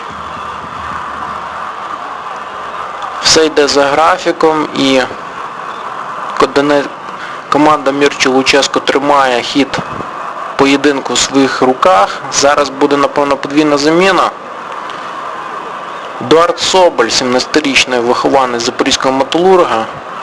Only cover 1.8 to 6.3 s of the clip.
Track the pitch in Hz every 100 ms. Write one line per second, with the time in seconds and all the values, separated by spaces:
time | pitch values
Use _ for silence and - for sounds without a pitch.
1.8 | - - - - - - - - - -
2.8 | - - - - - 160 156 151 139 139
3.8 | 139 147 165 180 170 165 160 156 147 139
4.8 | 135 131 123 - - - - - - -
5.8 | - - - - -